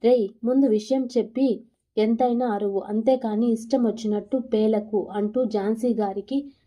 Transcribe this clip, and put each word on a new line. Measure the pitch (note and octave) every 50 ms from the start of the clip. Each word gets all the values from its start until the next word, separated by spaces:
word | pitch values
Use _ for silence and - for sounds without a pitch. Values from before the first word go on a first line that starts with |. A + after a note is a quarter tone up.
| -
"రేయ్, | A#3 B3+ B3 G3+ G3+ - _ A3+
ముందు | A#3+ B3+ C4+ C#4
విషయం | B3 G#3+ G#3+ G#3+ - C4 C4 B3+ A#3+ -
చెప్పి | A#3 G#3+ A3 - B3+ C#4 C4 G3+ - - _ _ _ _ _ _
ఎంతైనా | G#3+ G#3+ A3 A3+ A#3 B3+ B3 A#3 A#3+ B3+
అరువు, | A#3+ G#3 G3+ G#3 G3+ G3 F#3+
అంతేకాని | - - G#3+ A3 A3 C4 C4 C4 A#3 A3 G#3 G#3+ A#3+ A#3+
ఇష్టం | A3+ A3+ - - C#4 B3+ A#3+
వచ్చినట్టు | G#3+ G#3 - A3 G#3 G#3 G#3 G3+ - C4+
పేలకు" | B3+ - - A3 G#3+ G#3+ A3 A3 G#3 G#3+ - G#3+ G3+ - -
అంటూ | G3 G#3 G#3 G#3 G#3+ B3+ B3+
ఝాన్సీ | G#3+ A3 G#3 F#3+ G#3+ A3+ A3+ B3+ B3 G#3+
గారికి | G#3+ G#3 G3 F#3+ G3+ G3 - C4+ C#4 C#4+ C#4 - _ _